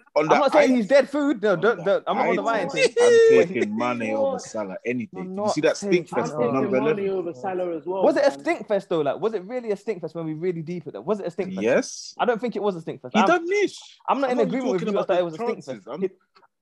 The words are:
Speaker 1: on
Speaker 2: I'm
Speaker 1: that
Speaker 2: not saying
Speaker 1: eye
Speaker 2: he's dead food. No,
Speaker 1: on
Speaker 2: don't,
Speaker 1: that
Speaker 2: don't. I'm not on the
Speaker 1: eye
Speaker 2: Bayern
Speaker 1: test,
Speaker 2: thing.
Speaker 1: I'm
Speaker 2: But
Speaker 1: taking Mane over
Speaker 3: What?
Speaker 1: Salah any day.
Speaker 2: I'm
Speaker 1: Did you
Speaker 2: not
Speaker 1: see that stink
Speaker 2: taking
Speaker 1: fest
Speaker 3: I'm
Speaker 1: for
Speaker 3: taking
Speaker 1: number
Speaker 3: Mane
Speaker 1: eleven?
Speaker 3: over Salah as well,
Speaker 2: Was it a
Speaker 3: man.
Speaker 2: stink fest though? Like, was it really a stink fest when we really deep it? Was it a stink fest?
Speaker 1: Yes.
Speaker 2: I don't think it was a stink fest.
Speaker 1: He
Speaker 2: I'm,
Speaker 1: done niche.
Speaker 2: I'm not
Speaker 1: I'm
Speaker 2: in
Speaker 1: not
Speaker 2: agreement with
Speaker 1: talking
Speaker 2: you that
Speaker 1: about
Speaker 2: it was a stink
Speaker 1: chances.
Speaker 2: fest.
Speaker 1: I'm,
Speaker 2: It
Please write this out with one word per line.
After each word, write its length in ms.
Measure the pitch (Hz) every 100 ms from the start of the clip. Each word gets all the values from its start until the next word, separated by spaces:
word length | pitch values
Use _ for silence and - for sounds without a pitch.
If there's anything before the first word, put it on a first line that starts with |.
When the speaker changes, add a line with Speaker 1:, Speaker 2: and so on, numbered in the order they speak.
| _
Speaker 1:
on 80 | 294
Speaker 2:
I'm 60 | 311
Speaker 1:
that 100 | -
Speaker 2:
not 140 | 277
saying 200 | 302 277
Speaker 1:
eye 40 | 254
Speaker 2:
he's 100 | 190
dead 240 | 277 -
food. 320 | 294 285 240
No, 120 | 208
Speaker 1:
on 60 | 175
Speaker 2:
don't, 180 | 202 185
Speaker 1:
that 60 |
Speaker 2:
don't. 200 | 175 185 -
I'm 100 | 208
not 120 | -
on 80 | -
the 60 |
Speaker 1:
eye 200 | 453 453 -
Speaker 2:
Bayern 40 |
Speaker 1:
test, 200 | - 494
Speaker 2:
thing. 80 | 466
Speaker 1:
I'm 360 | 480 466 453 453
Speaker 2:
But 100 | -
Speaker 1:
taking 280 | - 208 110
Mane 340 | 123 120 110
over 80 | 110 -
Speaker 3:
What? 80 | -
Speaker 1:
Salah 340 | - 110 98 92 240
any 200 | 254 -
day. 40 | 175
Speaker 2:
I'm 60 |
Speaker 1:
Did 40 | 185
you 40 |
Speaker 2:
not 160 | 190 208
Speaker 1:
see 60 | 151
that 140 | 160 -
stink 160 | 202
Speaker 2:
taking 140 | 180 -
Speaker 1:
fest 120 | - -
Speaker 3:
I'm 20 | 151
Speaker 1:
for 0 | -
Speaker 3:
taking 80 |
Speaker 1:
number 160 | 135 -
Speaker 3:
Mane 120 | 131
Speaker 1:
eleven? 240 | 147 202 196
Speaker 3:
over 260 | 190 170
Salah 420 | - 190 185 180 160
as 80 |
well, 200 | 156 190
Speaker 2:
Was 120 | 240 294
it 40 | 277
a 40 |
Speaker 3:
man. 80 | 277
Speaker 2:
stink 300 | 302 320 -
fest 200 | 196 -
though? 100 | 165
Like, 180 | 143 -
was 140 | 208
it 80 | 208
really 300 | 185 254 233
a 40 | 196
stink 260 | - 180
fest 120 | 156
when 100 | 170
we 100 | 160
really 280 | 156 180 165
deep 240 | 156 180 170
it? 180 | -
Was 140 | 156 202
it 80 | 175
a 40 |
stink 200 | - 185
fest? 100 | 190
Speaker 1:
Yes. 500 | 208 196 - - - -
Speaker 2:
I 60 | 208
don't 140 | 226
think 140 | 247
it 80 | 208
was 140 | 202 170
a 40 |
stink 220 | 160 -
fest. 120 | 123 208
Speaker 1:
He 40 |
Speaker 2:
I'm, 60 | 196
Speaker 1:
done 180 | 349
niche. 360 | 339 415 381 - - - -
Speaker 2:
I'm 120 | 247
not 100 | 262
Speaker 1:
I'm 20 |
Speaker 2:
in 40 | 247
Speaker 1:
not 80 | 190
Speaker 2:
agreement 240 | 254 254
with 60 | 185
Speaker 1:
talking 120 | 214
Speaker 2:
you 40 | 196
that 40 |
Speaker 1:
about 140 | - 165
Speaker 2:
it 60 |
was 100 | 175
a 20 | 160
stink 120 | 240 - 139
Speaker 1:
chances. 80 | 113
Speaker 2:
fest. 40 | 98
Speaker 1:
I'm, 140 | 156
Speaker 2:
It 80 | 190 _ _ _ _ _